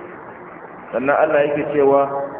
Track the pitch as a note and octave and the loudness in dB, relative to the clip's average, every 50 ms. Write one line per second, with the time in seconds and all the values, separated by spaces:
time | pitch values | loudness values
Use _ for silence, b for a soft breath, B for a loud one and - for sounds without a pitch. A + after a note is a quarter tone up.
0 | - - - - - - - - - - - - - - - - - - - A2 | -16 -16 -16 -18 -18 -18 -18 -18 -18 -18 -18 -18 -18 -18 -18 -18 -14 -6 -6 -2
1 | B2+ C#3 C#3+ A2 D3 D#3 D#3 D3 C#3+ D3 C#3+ C#3 C#3 C#3+ D3 D3 C#3 C3+ C#3 C#3 | 0 2 2 4 4 4 4 2 2 2 0 -2 -2 0 2 4 4 6 6 4
2 | C#3 C#3 - - - - - | 4 2 -2 -4 -6 -6 -8